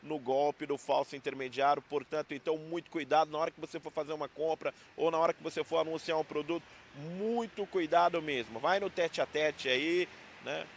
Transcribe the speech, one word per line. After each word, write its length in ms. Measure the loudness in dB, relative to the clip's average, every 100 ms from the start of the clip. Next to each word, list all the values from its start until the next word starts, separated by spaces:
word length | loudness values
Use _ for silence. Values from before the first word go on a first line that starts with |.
no 160 | -6 -6
golpe 480 | 0 2 2 0 -4
do 120 | -4
falso 380 | 2 0 0 -6
intermediário, 680 | -6 -6 -6 2 4 4
portanto, 500 | 0 -4 -2 -6 -4
então, 240 | -6 -2 -2
muito 340 | -2 -8 -6
cuidado 400 | -6 2 4 4
na 80 | 0
hora 120 | -2
que 100 | -4
você 200 | -10 -8
for 100 | -6
fazer 220 | -6 -4
uma 160 | -6 -6
compra 440 | -4 -2 -2 -4 -8 -16 0
ou 140 | 2
na 80 | 4
hora 140 | 2
que 100 | 2
você 220 | -6 -6
for 140 | 0 0
anunciar 400 | 0 -2 0 0
um 60 |
produto, 400 | 0 -4 -2 -4 -6 -20 -18
muito 720 | -12 -10 -4 -2 0 -2 -6 -2
cuidado 560 | -2 4 4 4 2
mesmo, 380 | -2 -4 -4 -2
vai 180 | 2 2
no 100 | 0
tete 320 | 0 -2 0
a 60 | 0
tete 420 | 2 0 0 0
aí, 400 | 0 2 0 -2 -8 -20 -14
né? 220 | -8 -8 -10